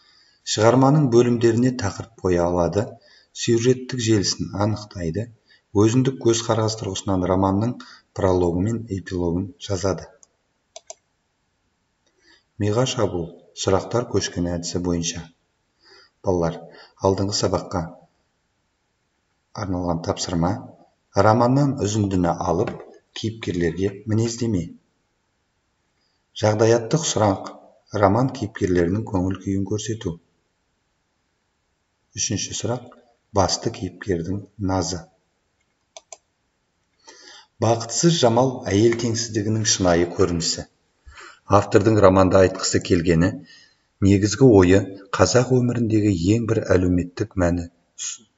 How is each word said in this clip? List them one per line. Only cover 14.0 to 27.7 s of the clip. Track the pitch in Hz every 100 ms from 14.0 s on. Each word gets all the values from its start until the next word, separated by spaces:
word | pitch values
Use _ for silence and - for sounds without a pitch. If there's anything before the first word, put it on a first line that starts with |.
| 120
көшкіні | 101 - - 87
әдісі | 87 85 92 87
бойынша. | 87 82 87 - _ _ _ _ _ _ - _ _
Балалар, | 101 90 82 80 - - - _
алдыңғы | 98 98 98
сабаққа | 104 101 92 - 95 82 - _ _ _ _ _ _ _ _ _ _ _ _ _ _ _
арналған | - 101 90 87 82 90
тапсырма. | 95 - 87 85 110 - - _ _ _ -
Романнан | 101 113 120 135 143 -
үзіндіні | 98 107 101 95 85
алып, | 85 110 85 110 - - - _ -
кейіпкерлерге | 113 113 - 87 85 82 98 - -
мінездеме. | 110 113 113 113 98 82 - _ _ _ _ _ _ _ _ _ _ _ _ _ _ _ -
Жағдаяттық | 107 107 113 117 117 156 -
сұрақ. | - 104 98 - - -